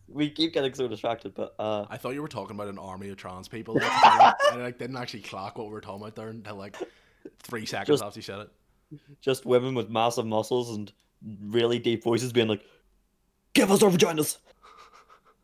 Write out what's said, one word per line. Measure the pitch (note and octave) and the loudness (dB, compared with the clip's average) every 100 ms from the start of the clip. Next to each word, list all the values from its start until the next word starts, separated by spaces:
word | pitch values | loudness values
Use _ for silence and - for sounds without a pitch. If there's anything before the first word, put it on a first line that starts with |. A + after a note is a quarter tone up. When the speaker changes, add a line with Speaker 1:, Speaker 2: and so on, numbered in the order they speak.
| - | -14
Speaker 1:
we | B2+ D3 | -4 -2
keep | D3 D#3+ | 0 -2
getting | D#3+ C3+ | 0 -2
so | C3+ B2 | -2 -4
distracted, | G#2+ A#2+ A2+ G#2+ - | -2 -4 -4 -6 -8
but, | G#2+ - | -10 -4
uh, | G#2+ G#2+ G#2 | -4 -2 -6
Speaker 2:
I | G#2+ | -10
thought | B2 | -8
you | C#3 | -8
were | D3+ | -8
talking | A#2 G2 G#2 | -10 -10 -10
about | G#2 | -10
an | G2 | -10
army | F#2 F#2+ G2+ | -12 -12 -12
of | G2 | -12
trans | F#2+ F#2 F#2 | -12 -14 -12
people. | A2+ A2 - | -14 -4 -2
Speaker 1:
<laughs> | |
Speaker 2:
Like, | - | 0
I, | - A#5+ - | 6 8 10
like, | - - C#5+ | 8 8 2
I, | - | 0
like, | - - | -6 -8
didn't | B2+ C3 | -10 -8
actually | B2 A2+ | -10 -12
clock | F#2+ G2+ G2 A#2 | -12 -10 -10 -10
what | G#2+ | -10
we | |
were | G#2+ | -12
talking | G#2+ G2 | -12 -12
about | G#2 A2+ | -12 -12
there | A2 | -12
until, | A2+ G#2 G#2 | -12 -12 -12
like, | G2+ - - _ _ _ - - | -12 -12 -14 _ _ _ -20 -20
three | - A#2 A2 | -10 -8 -6
seconds | G#2 G2 C#3+ | -6 2 0
Speaker 1:
Just | |
Speaker 2:
after | G#2 A2 | 0 -10
you | |
said | G#2 G2+ | -14 -14
it. | G#2 _ _ _ _ D3 _ C#3+ | -14 _ _ _ _ -20 _ -6
Speaker 1:
just | - B2+ B2 | -2 -2 2
women | B2 B2+ C3 | 2 4 -2
with | G#2 | -2
massive | A2+ A#2+ A#2+ A2+ | 0 0 0 -2
muscles | A2 A2 B2+ A#2+ A2 | -2 0 -2 -2 -6
and | G2+ _ _ _ G#2 G2+ G#2 | -10 _ _ _ -16 -14 -2
really | A2+ A#2 A#2+ | 2 2 2
deep | A#2+ A2+ | 0 0
voices | A#2 A#2 B2 | 2 0 2
being | A#2 A2 | 2 2
like, | G#2 - _ _ _ _ _ _ _ _ | 0 -4 _ _ _ _ _ _ _ _
"Give | - G3 | 2 4
us | G3 | 6
our | G#3 | 6
vaginas!" | F3 F3+ D#3+ D3+ - _ _ - - - - _ - _ _ | 6 4 4 -2 -2 _ _ -20 -20 -20 -20 _ -20 _ _